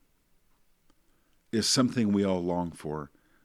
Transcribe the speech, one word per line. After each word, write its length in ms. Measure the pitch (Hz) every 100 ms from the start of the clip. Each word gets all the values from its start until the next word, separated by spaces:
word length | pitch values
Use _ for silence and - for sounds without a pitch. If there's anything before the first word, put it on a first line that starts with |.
| _ _ _ _ _ _ _ _ _ _ _ _ _ _ _
is 140 | 110 101
something 440 | - 123 120 107
we 140 | 101 98
all 180 | 92
long 280 | 87 87 87
for. 400 | 80 78 76 71 _ _ _